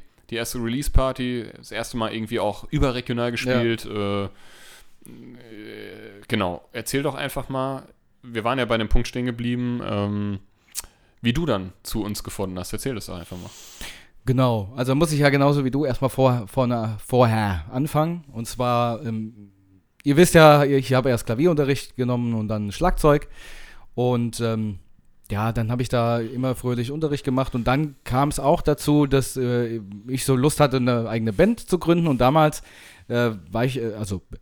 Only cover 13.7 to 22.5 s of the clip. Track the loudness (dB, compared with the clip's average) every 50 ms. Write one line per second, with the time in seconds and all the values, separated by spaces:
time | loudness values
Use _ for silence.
13.7 | -18 -16 -16 -16 -16 -18 -20 -20 -20 -6 -2 0 2 4 4 2 2 0 -2 -4
14.7 | -6 -4 0 0 2 2 2 2 4 4 4 4 4 6 4 4 4 2 0 0
15.7 | 0 0 0 -2 0 -2 -2 -2 2 2 4 4 4 2 -2 -4 -2 0 0 0
16.7 | 0 0 -2 -4 -6 -8 -4 0 4 4 6 6 4 2 2 0 -2 -2 -4 -6
17.7 | -4 -4 -2 0 0 0 0 0 -2 -6 -10 -12 -12 -10 -10 -8 -6 -4 -2 0
18.7 | 2 2 2 0 -2 -4 -6 -6 -6 -6 -6 -8 -12 -16 -20 -20 _ _ _ _
19.7 | _ _ _ _ _ -4 0 4 6 6 6 8 8 10 10 10 10 8 6 4
20.7 | 2 2 2 2 2 2 4 2 0 0 0 -2 0 2 2 2 4 2 2 0
21.7 | 0 -2 -4 -6 -6 -4 -2 0 0 0 0 0 -2 -2 -2 -2